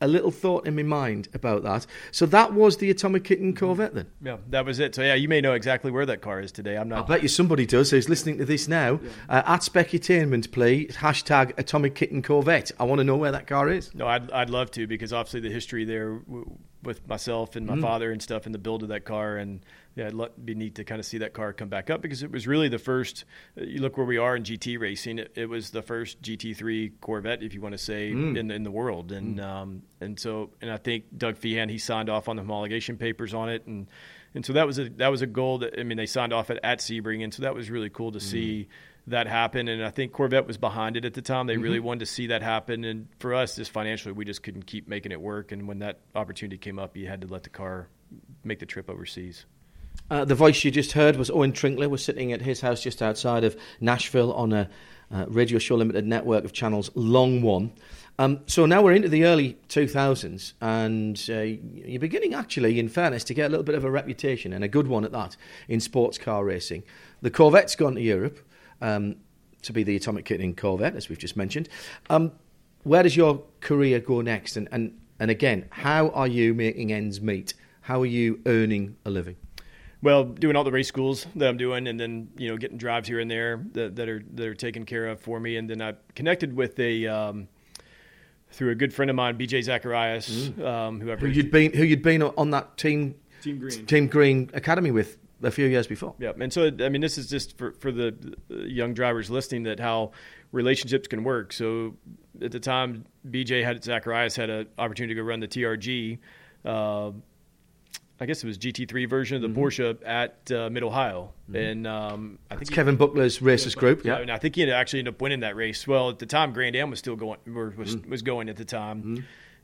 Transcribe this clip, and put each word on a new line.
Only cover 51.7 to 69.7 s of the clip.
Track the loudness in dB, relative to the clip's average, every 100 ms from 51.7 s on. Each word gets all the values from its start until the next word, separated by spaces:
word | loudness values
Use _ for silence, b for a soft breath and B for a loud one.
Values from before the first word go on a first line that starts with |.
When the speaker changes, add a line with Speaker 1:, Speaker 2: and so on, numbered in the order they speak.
| 0 0
Speaker 1:
We're | -2
sitting | -2 -4 -4
at | -2
his | -4 -2
house | -2 -2
just | -4 -2
outside | -2 0 0 2
of | 2 0 B B
Nashville | 0 0 2 2 2
on | 2 2
a, | 2 0 B B B B
uh, | -6 0
Radio | 2 4 4
Show | 4 4
Limited | 4 2 0
network | 0 2 2 0
of |
channels, | -2 -2 0 -2 -2
Long | 4 6 6 4
One. | 4 2 0 -6 B B B 0
Um, | 2 2 0
so | 4 8
now | 8
we're | 10
into | 8 6
the | 6
early | 6 6 4 -2 -2
two | 2 2
thousands, | 2 2 2 -2 -10 -12 -6
and, | -2 0 0 0 -2 -4 -4
uh, | -2
you're | -2 -4 -10 -14 -10 -4
beginning, | -2 0 0
actually, | -2 -4 2 4 4
in | 2
fairness, | 2 0 0 -4
to |
get | -2 0
a |
little | 0
bit | 0 0
of | 0
a |
reputation, | -2 -4 -4 -2 -2 -4
and | -4
a | 0
good | 2 2
one | 0 0
at |
that, | -4 -8 -12 B B B
in | -2
sports | 0 2 2 0
car | -4 -2
racing. | 0 -2 -6 -10 -12 B B B
The | 0
Corvette's | 8 10 10 6 4
gone | 2 2
to |
Europe, | 2 2 0 -6 -16 b b b
um, | -2 0 -2 -6 _ _ _ _
to | -6